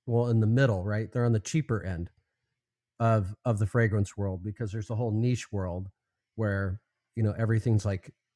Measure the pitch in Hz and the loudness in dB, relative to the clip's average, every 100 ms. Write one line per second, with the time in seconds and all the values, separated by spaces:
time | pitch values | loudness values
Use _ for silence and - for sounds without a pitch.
0 | - 117 120 113 110 120 135 95 98 104 | -2 0 2 4 4 4 4 2 -2 -2
1 | 110 123 120 113 - 160 - 110 92 85 | -2 0 2 2 0 -4 -2 -4 -2 -6
2 | 87 _ _ _ _ _ _ _ _ _ | -8 _ _ _ _ _ _ _ _ _
3 | 117 110 95 107 127 104 107 123 113 107 | 2 2 0 -4 -2 0 2 2 2 2
4 | 101 - 98 92 98 101 107 110 101 113 | 0 -2 -6 -4 -8 -8 -8 -6 -6 -4
5 | 120 107 123 120 - 104 92 90 95 _ | 0 0 0 0 -4 -6 -4 -6 -10 _
6 | _ _ _ - 107 98 98 98 _ _ | _ _ _ -4 -2 0 -2 -6 _ _
7 | _ 117 110 101 110 113 120 107 104 95 | _ -2 -2 0 0 2 2 2 2 -4
8 | - _ _ | -8 _ _